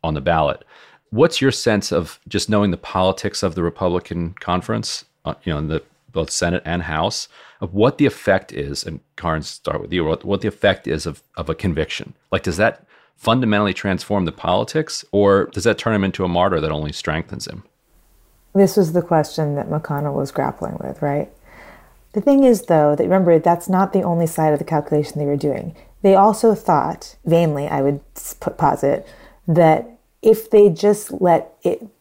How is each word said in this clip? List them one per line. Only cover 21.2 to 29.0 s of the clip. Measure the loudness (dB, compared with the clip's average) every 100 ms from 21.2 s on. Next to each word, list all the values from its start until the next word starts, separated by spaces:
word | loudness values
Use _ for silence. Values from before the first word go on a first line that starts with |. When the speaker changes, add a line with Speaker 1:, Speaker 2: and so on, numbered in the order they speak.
| -6 _ _ -20 -20 -20 _ _ _
Speaker 2:
The | -2
thing | 2 4
is, | 6 4
though, | 2 4 4 2
that |
remember, | 2 2 4 4
that's | 4 0 0
not | 0 2
the | 0
only | 0 0 -2
side | 0 0
of | 0
the | 0
calculation | -4 0 -2 -2 -4
they |
were | -2 -2
doing. | -2 -4 -8 -16 -20 _
They | 4
also | 6 6 6 2
thought, | 2 2 2 2 -6 -14 -10
vainly, | 2 2 2 0 -4
I | 0
would | 0 -2 _ -18
s-, | -18
p-, | -8 -8
posit, | 0 0 2 0 -2